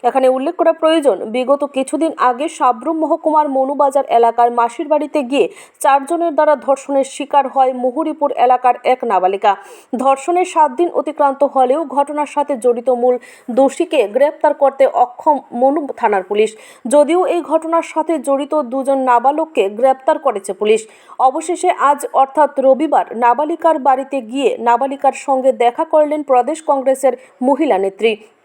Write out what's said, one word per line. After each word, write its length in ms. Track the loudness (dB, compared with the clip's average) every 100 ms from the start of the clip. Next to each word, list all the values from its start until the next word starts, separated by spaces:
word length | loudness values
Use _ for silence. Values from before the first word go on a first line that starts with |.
এখানে 240 | 0 2 2
উল্লেখ 260 | 0 -4 0
করা 180 | 0
প্রয়োজন, 440 | 2 2 2 2 0 -4
বিগত 380 | -4 0 0
কিছুদিন 480 | 0 -4 -4 -2 -4 0
আগে 320 | -2 0 -6
সাব্রুম 480 | -2 -2 -2 -4 -4
মহকুমার 520 | -2 -2 0 0 0
মনুবাজার 560 | -2 -2 0 2 0 -2
এলাকার 460 | 0 0 2 0
মাসির 360 | 2 -2 -4 -2
বাড়িতে 320 | -2 0 -4
গিয়ে 260 | -2 0 -2 -4 -20 _
চারজনের 540 | 2 2 0 -2 0
দ্বারা 220 | 2 2 0
ধর্ষণের 480 | 0 -2 0 -2
শিকার 440 | -2 -6 0 2 2
হয় 260 | 2 0
মুহুরীপুর 580 | 0 -4 -2 -4 -2 -4
এলাকার 440 | 0 2 4 2 0
এক 160 | 0 -2
নাবালিকা। 480 | 0 0 0 0 0 -2 -8 -20 _ -2
ধর্ষণের 500 | 0 0 0 -2 0
সাত 260 | 2 0
দিন 180 | 2 -2
অতিক্রান্ত 540 | -2 -6 -2 -2 2
হলেও 380 | 0 2 2 0 0
ঘটনার 400 | -2 -2 -4 -4
সাথে 320 | -4 -4 0
জড়িত 320 | 0 0 -2
মূল 260 | 0 0 -2 -6 -20 -4
দোষীকে 560 | 2 2 0 -2 0 0
গ্রেপ্তার 460 | 2 0 2 -2
করতে 320 | 2 0 2 0
অক্ষম 540 | 2 -2 0 0 0 -2
মনু 360 | -2 0 0 -6 -4
থানার 260 | -2 -2
পুলিশ। 260 | -2 -2 -2 -2 -20 -14 0
যদিও 380 | 2 4 2 0
এই 160 | -2
ঘটনার 440 | -2 -4 0 -4 -2
সাথে 200 | -6 -2 -4
জড়িত 340 | -2 -2 -2 -4
দুজন 360 | -4 -4 -2 -2
নাবালককে 720 | 2 2 2 0 -2 -2 -2
গ্রেপ্তার 500 | 0 0 2 0 0
করেছে 340 | -2 -4 -8
পুলিশ। 340 | -4 0 0 -2 -20 -20 0
অবশেষে 500 | 0 0 -6 -2 -2
আজ 340 | 0 0 0 -2
অর্থাৎ 380 | 0 0 2 0 2
রবিবার 460 | 2 2 2 0 -2 0
নাবালিকার 640 | 0 2 -2 0 0 2
বাড়িতে 420 | 0 0 -2 -8
গিয়ে 360 | -6 -2 -2 0
নাবালিকার 560 | 0 0 0 0 -2
সঙ্গে 380 | -2 -4 0 0
দেখা 340 | 2 0 0 0
করলেন 380 | 2 2 -2
প্রদেশ 400 | 0 0 0 -6 -2
কংগ্রেসের 460 | -2 0 0 0 -2 -14 _
মহিলা 360 | 0 0 2 0
নেত্রী। 380 | -2 -2 -2 -2 -10 _